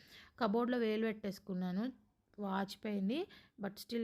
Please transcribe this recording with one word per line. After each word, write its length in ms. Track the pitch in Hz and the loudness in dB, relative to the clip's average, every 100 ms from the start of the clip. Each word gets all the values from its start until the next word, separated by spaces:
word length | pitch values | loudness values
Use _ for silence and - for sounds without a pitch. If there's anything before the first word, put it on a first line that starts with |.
| - - - - | -20 -20 -20 0
కబోర్డ్లో 380 | 226 233 240 247 | 2 4 4 2
వేలు 280 | 220 214 220 | 2 4 2
పెట్టేసుకున్నాను, 760 | 214 202 202 - 185 185 185 254 - _ _ _ - | 0 -4 -6 -4 -2 0 0 -2 -4 _ _ _ -6
వాచిపోయింది. 800 | 202 190 196 - 226 202 190 285 392 - - - | -2 0 0 -4 -2 0 2 2 -2 -8 -20 -8
But 120 | 196 202 | -8 -8
still 200 | - 233 | -4 0